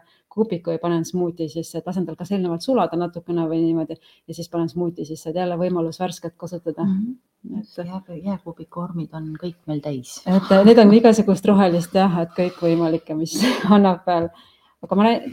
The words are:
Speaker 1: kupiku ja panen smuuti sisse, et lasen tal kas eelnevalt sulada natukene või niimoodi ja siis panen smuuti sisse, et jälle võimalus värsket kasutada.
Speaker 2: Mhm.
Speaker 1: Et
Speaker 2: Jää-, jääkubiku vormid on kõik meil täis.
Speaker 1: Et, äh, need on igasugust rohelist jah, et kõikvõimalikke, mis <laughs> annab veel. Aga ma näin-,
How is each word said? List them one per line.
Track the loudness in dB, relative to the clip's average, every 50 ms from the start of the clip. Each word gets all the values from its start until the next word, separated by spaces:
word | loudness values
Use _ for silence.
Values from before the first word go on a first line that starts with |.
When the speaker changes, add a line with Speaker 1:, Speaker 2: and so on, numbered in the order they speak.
| -10 _ _ _ _ _
Speaker 1:
kupiku | _ -4 -2 -2 -4 -6 -4 -6
ja | -6
panen | -4 -2 -2 -2 -2 -2
smuuti | -4 -4 -4 -4 -4 -4 -6 -8 -8
sisse, | -8 -10 -10 -10 -10 -10
et | -8
lasen | -6 -6 -6 -6
tal | -6 -8
kas | -10 -8 -6
eelnevalt | -4 -4 -2 -4 -4 -4
sulada | -4 -2 0 0 0 -2 -2
natukene | -4 -6 -6 -8 -10 -8 -6 -4 -4 -2 -2
või | -2 -2 0
niimoodi | 0 -2 -2 -4 -6 -10 -14 _ _ _ _ _
ja | -16 -14
siis | -14 -12 -8
panen | -6 -6 -6 -4
smuuti | -4 -6 -6 -6 -6 -8 -10
sisse, | -12 -12 -12 -10 -8
et | -6
jälle | -4 -4 -4 -4
võimalus | -4 -4 -2 -2 -2 -4 -4 -4 -6
värsket | -8 -8 -8 -10 -14 -14 -14
kasutada. | _ -14 -12 -12 -10 -8 -8 -6 -4 -2
Speaker 2:
Mhm. | -2 -2 -2 -4 -6 -8 -12 _ _ _ _ -16 -12 -12 -12
Speaker 1:
Et | -12 -12 _
Speaker 2:
Jää-, | -12 -12 -10 -12 -12 -14 -14 -14 -10 -8
jääkubiku | -8 -8 -8 -8 -14 -16 -16 -18 -14 -10 -10
vormid | -10 -8 -8 -8 -8 -8 -10
on | -12 -12 -12 -10
kõik | -10 -10 -12 -12 _ _
meil | -8 -8 -6
täis. | -6 -6 -8 -8 -10 -14 -18 -8 -2
Speaker 1:
Et, | 0 2 2 4 4
äh, | 6 8 8
need | 8 10
on | 10 10 8 8
igasugust | 8 8 6 6 4 4 2 0 2 2
rohelist | 4 4 4 4 4 2 0 -2 0 0
jah, | 2 2 2 2 0
et | -2 -4 -4
kõikvõimalikke, | -4 -4 -4 -4 -2 0 0 2 2 2 0 -2 -2 -4 -6 -6
mis | -6 -6 -6 -2
<laughs> | -2 0 0 0 0 2
annab | 4 6 6 6 4 2 0 -2
veel. | -2 -2 -2 -2 -4 -8 -14 _ _ _ _ _ _ _ _ -8
Aga | -2 0
ma | 2 4
näin-, | 4 2 0 -4 -8